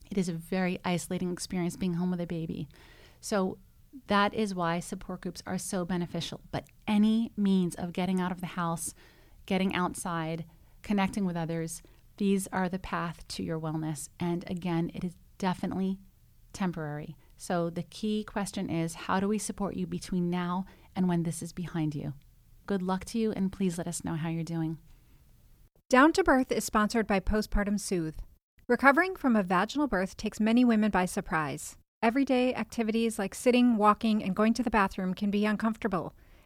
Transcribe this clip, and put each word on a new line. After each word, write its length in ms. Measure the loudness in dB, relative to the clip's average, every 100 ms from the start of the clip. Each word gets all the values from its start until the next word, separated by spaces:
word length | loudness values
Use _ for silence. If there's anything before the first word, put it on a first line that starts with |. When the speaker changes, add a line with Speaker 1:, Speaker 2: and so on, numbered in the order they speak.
| -8
Speaker 1:
It 80 | -4
is 120 | -2
a 40 |
very 460 | -4 -4 -2 0 -2
isolating 480 | -2 -2 -2 -4 -4
experience 460 | -4 -6 -2 -2 -2
being 180 | -2 0
home 140 | -2
with 120 | -2
a 40 | -4
baby. 420 | -6 -6 -6 -8 -12 -20 -20 -20 -16
So 380 | -2 0 0 -2 -14 -20 -20 -16 0
that 260 | 2 2
is 220 | 0 -2 0
why 240 | 0 -2
support 420 | -4 -10 -10 -8
groups 220 | -8 -10 -6
are 140 | -6
so 260 | -4 -4 -2
beneficial. 560 | -2 -2 -4 -8 -10 -8
But 140 | -8 -8 -12 0
any 440 | 4 4 4 0 0
means 380 | 2 4 2 -2
of 180 | -6
getting 260 | -2 0 0
out 120 | -2
of 100 | -4
the 60 | -8
house, 480 | -4 -4 -4 -6 -12 -20 -20 -20 -16 -2
getting 300 | 0 2 0
outside, 720 | -2 -4 -6 -4 -4 -6 -8 -16 -20 -14
connecting 440 | -2 0 2 0 -2
with 120 | -2
others, 460 | -2 -4 -4 -8 -16 -20 -18 -2
these 300 | 2 2 0
are 220 | -2 -2
the 100 | -4
path 480 | -4 -4 -4 -6 -12
to 160 | -8
your 160 | -4 -4
wellness. 500 | -4 -4 -4 -6 -8 -6
And 300 | -2 -2 -4
again, 400 | -6 -2 0 0 -2
it 80 |
is 140 | -8 -8 -20 -4
definitely 640 | -2 -2 -4 -2 -2 -2 -8 -20 -20 -20 -18
temporary. 640 | -4 -4 -2 -6 -6 -10 -14 -20 -16
So 320 | -2 0 0
the 140 | -2
key 400 | -8 -6 -2 -2
question 460 | -2 -4 -4 -4 -2
is, 260 | -2 -2 -4
how 240 | -2 0
do 80 | 2
we 100 | 0
support 380 | -4 -4 -4 -4
you 100 | -4
between 440 | -6 -4 -2 0
now 360 | -2 -2 -4 -6 -12 -12 0
and 140 | 2
when 140 | 2
this 200 | 0 -4
is 80 | -8
behind 420 | -8 -6 -2 -2
you? 200 | -2 -6 -10 -16 -20 _ -16 -4
Good 140 | -2
luck 240 | 0 -4 -2
to 140 | -2
you, 120 | 0
and 180 | 0 -2
please 260 | 0 -2 -2
let 100 | -6
us 180 | -6 -4
know 100 | -4
how 140 | -2
you're 140 | -4
doing. 340 | -4 -2 -2 -4 -12 -20 -20 -20 -20 -20 -20 -20 -20 _ 2
Speaker 2:
Down 240 | 6 6
to 100 | 6
Birth 280 | 4 4 4
is 120 | -2
sponsored 420 | 0 0 2 0 2
by 140 | 0
Postpartum 600 | 2 0 2 0 0 -2
Soothe. 360 | -2 -2 -2 -6 -12 -16 _ _ 0
Recovering 480 | 6 6 6 4 0
from 200 | 2 2
a 80 |
vaginal 420 | 4 2 2 0 0
birth 320 | 0 -2 -4
takes 220 | -8 0
many 260 | 4 6 6
women 240 | 6 4
by 160 | 2 2
surprise. 680 | -2 -2 -2 -2 -6 -10 -16 _ -2
Everyday 540 | 0 2 2 4 2 0
activities 640 | -4 -4 0 2 0 0
like 160 | -6 0
sitting, 420 | 4 6 6 8
walking, 460 | 6 6 4 2
and 120 | 0 2
going 180 | 4
to 100 | 4
the 80 | 2
bathroom 420 | 4 2 2 -4
can 160 | -2 0
be 160 | 2 2
uncomfortable, 680 | 2 0 0 -2 -2 -4 -10 -20 -20